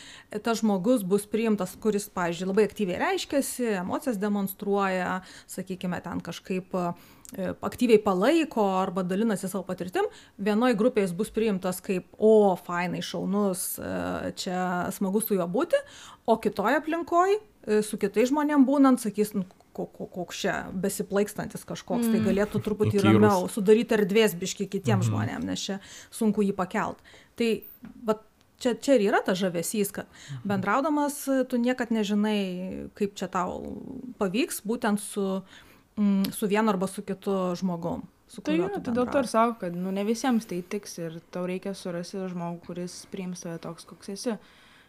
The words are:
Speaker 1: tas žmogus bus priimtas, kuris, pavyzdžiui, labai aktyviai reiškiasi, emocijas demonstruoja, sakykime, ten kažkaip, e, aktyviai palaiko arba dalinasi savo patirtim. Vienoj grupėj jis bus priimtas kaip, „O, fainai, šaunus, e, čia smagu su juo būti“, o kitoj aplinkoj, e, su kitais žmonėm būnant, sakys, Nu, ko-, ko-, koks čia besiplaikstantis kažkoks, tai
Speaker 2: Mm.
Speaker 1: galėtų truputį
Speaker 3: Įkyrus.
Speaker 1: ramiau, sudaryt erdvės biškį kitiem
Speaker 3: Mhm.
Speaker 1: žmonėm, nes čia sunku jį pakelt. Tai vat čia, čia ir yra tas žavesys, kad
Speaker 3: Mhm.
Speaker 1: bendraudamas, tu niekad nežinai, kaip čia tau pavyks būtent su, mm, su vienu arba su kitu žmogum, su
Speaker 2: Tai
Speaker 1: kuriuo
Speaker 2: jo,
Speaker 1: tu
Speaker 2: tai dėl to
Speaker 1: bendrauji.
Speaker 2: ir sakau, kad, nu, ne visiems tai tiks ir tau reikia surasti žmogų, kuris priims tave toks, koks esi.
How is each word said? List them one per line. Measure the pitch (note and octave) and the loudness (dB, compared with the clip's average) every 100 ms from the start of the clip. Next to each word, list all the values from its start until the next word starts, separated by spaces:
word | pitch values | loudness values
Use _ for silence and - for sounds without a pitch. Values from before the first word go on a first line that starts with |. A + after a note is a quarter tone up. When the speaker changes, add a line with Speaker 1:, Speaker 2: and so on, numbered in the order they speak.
| - - - G#3 | -20 -20 -12 -6
Speaker 1:
tas | A#3 A3+ | -2 0
žmogus | A3 G3 F#3+ B3+ | 0 2 2 0
bus | F3+ G#3 - | 2 -2 0
priimtas, | G#3+ A3+ G#3 F#3 - | -2 0 0 -2 -4
kuris, | A3 G3+ - | -2 -2 -2
pavyzdžiui, | - E3+ E3+ F#3 | -4 -2 -2 -2
labai | G3 G3 | 2 2
aktyviai | - G3 F#3 | 0 -4 -2
reiškiasi, | D#4 F#4+ - C#4+ C4+ - A#3+ G3 | -2 -2 -2 -2 -2 -2 -2 -2
emocijas | F#3 C#4+ C#4 G#3 | -2 -4 -4 -2
demonstruoja, | G#3 G#3 G3 - G3+ G3+ G3 F#3 F#3 F#3 - - - | 0 0 -2 -4 0 2 2 0 -2 -4 -8 -20 -16
sakykime, | - F#3 F#3 F3+ E3+ | -12 -8 -6 -4 -6
ten | F3 F3 | -6 -8
kažkaip, | F3 - - F#3 F#3 F#3 F3 F3 - - - - | -8 -10 -6 -6 -4 -4 -2 -4 -12 -20 -16 -8
e, | F3+ F3 | -6 -4
aktyviai | - - A#3+ G#3+ | -6 0 6 6
palaiko | G#3+ F3+ A3+ E4 D4+ A#3 G3 F#3 | 6 2 4 4 2 2 2 2
arba | F#3+ F3+ | 0 -2
dalinasi | F3+ F#3 A3+ A3 F3+ | -2 0 0 0 -4
savo | G3 | -6
patirtim. | F3 F#3 F3+ - G#4 - - - | -6 -8 -4 -2 -2 -4 -20 -6
Vienoj | G3+ G#3 B3+ G#3 | 0 2 4 4
grupėj | A#3+ A3+ G3 | 2 2 0
jis | |
bus | E3+ - | -2 -4
priimtas | - A3 F#3 F#3 F3+ | 0 0 0 -2 -6
kaip, | - F#3 - - | -4 -4 -6 2
„O, | G#3+ G#3+ G3+ F3 | 6 8 6 4
fainai, | - F3 F3 E3+ | -2 -4 -2 -4
šaunus, | F3 E3+ F3 G3+ G3+ F3+ - - | -6 -4 -2 0 0 0 -4 -6
e, | - F#3 - E3+ F#3 | -6 -4 -4 -4 -6
čia | F3+ G3 F3+ F3+ F3+ F3 | -6 -6 -4 -2 -2 -4
smagu | - G3 G#3 | -2 0 0
su | - | 0
juo | G3 F3 | 0 0
būti“, | G3+ E4+ C#5+ - - - - - | 0 2 0 -2 -16 -20 -6 0
o | A3 | 2
kitoj | G#3 G3+ G3+ D4+ | 0 0 0 0
aplinkoj, | D#4 E4 E4+ E4+ F#4 G#4+ - _ - | 0 -4 0 4 4 2 -2 _ 0
e, | G#3+ | 0
su | G#3+ G#3 | 0 -2
kitais | G3+ G3+ B3 | -2 2 2
žmonėm | D4+ D4 D4 B3+ | 4 4 6 6
būnant, | C#4+ C4+ B3+ | 8 6 6
sakys, | G#3+ G3+ G#3 | 0 0 0
Nu, | G#3 F3+ - _ - | -2 -6 -10 _ -10
ko-, | F3 - | -10 -10
ko-, | G3 | -12
koks | F#3 E3+ - F#3 | -8 -10 -4 -2
čia | D#3+ - | -2 -4
besiplaikstantis | F#3 G3 G3 F#3+ G3+ G#3 - D#3+ - - | -4 -4 -2 -2 0 0 -2 -10 -10 -10
kažkoks, | E3+ - A#3+ A#3 | -10 -4 0 2
tai | A3 | 2
Speaker 2:
Mm. | G#3+ | 4
Speaker 1:
galėtų | F#3+ G#3 G#3+ | 2 2 0
truputį | G#3+ G#3 G#3 G3 | -2 0 2 4
Speaker 3:
Įkyrus. | G3 | 6
Speaker 1:
ramiau, | G#2+ G#3 F#3 F3+ | 8 8 6 2
sudaryt | - G3 A3 - | 0 6 6 6
erdvės | A3 G3 G#3 G#3+ E3+ | 2 4 4 4 2
biškį | F#3 - F#3+ | -6 -6 -6
kitiem | G3 A3+ G#3 | -4 0 2
Speaker 3:
Mhm. | A2+ | 2
Speaker 1:
žmonėm, | - - - | 0 -2 -4
nes | - F#3 | -6 -6
čia | - G3 - - - | -6 -8 -10 -20 -12
sunku | - A3 G#3 | -2 0 2
jį | G3 G3 | 0 0
pakelt. | F3+ G#3+ E3 F3 - - - - | -2 -2 -4 -6 -16 -20 -12 -2
Tai | A#3 G#3+ - - - - A3+ | 0 -2 -6 -20 -20 -8 -4
vat | G#3+ - _ _ - | -4 -4 _ _ -4
čia, | B3+ A#3 | -2 0
čia | - C4 | 4 4
ir | G3+ | 6
yra | F4 | 2
tas | - F3+ | 0 0
žavesys, | F#3+ E3+ E3 G#3+ G3 | -2 -2 -4 -2 -2
kad | - - | -4 -14
Speaker 3:
Mhm. | - - C3+ G3 | -16 -14 -10 -4
Speaker 1:
bendraudamas, | G3+ G3 A#3+ D#4 D4 C#4+ - - C4+ B3+ | -2 0 0 2 0 0 -2 -2 0 0
tu | B3 | 0
niekad | A#3+ B3+ A#3 | 0 0 0
nežinai, | A3+ G3+ G#3 G#3+ G#3 F#3+ F3+ F#3 C#3+ C#3+ - | 0 0 2 2 0 -2 -6 -8 -10 -10 -4
kaip | G3+ - | -4 -4
čia | F3+ | -4
tau | F#3 F#3 - - - - - B3+ - | -2 -2 -4 -10 -12 -12 -12 -12 -4
pavyks | G3 G3+ E4+ - G3+ | -2 0 -2 -4 -6
būtent | B3 A3 G3+ | -2 0 -2
su, | - G#3 G3 F#3+ F#3+ - - - _ - | -2 -4 -4 -4 -8 -20 -20 -20 _ 0
mm, | G3+ G3 G3 | 2 4 2
su | - G#3 | -2 0
vienu | G3+ A3 | 2 2
arba | F#3 F#3 | 2 -2
su | - | -4
kitu | G3+ F#3+ G#3 G3 F3+ F3 | -8 -6 -2 0 0 -2
žmogum, | F#3 E3+ E3+ E3 - _ _ | -2 -2 -4 -6 -10 _ _
su | - | -10
Speaker 2:
Tai | - D#4+ | -2 0
Speaker 1:
kuriuo | F#4+ | 0
Speaker 2:
jo, | G4 | -2
Speaker 1:
tu | |
Speaker 2:
tai | C4+ | -2
dėl | A#3+ | 0
to | B3 | 0
Speaker 1:
bendrauji. | C#4+ | 0
Speaker 2:
ir | A#3+ | 0
sakau, | A3 A#3 A#3 | 2 2 0
kad, | F3+ F3 | -6 -6
nu, | F#3 | -4
ne | G3 G3+ | -2 -2
visiems | A3+ C4+ A#3 - | 0 2 0 0
tai | F3 | -6
tiks | F3+ G#3 - - | -6 -8 -8 -10
ir | E3 E3 - | -10 -10 -12
tau | F3+ F3+ | -8 -6
reikia | F#3 G3 F#3 | -6 -6 -8
surasti | F#3 E3+ F3 G3 F#3 | -8 -8 -8 -8 -6
žmogų, | F3 E3+ F3 - | -6 -6 -8 -10
kuris | E3+ F3+ - - | -10 -10 -10 -14
priims | G3 F3+ F3+ | -10 -8 -8
tave | E3+ E3 | -10 -10
toks, | E3 E3 - | -12 -14 -18
koks | E3 - | -18 -14
esi. | E3 B3+ G#3 - - - - | -8 -6 -6 -8 -20 -20 -20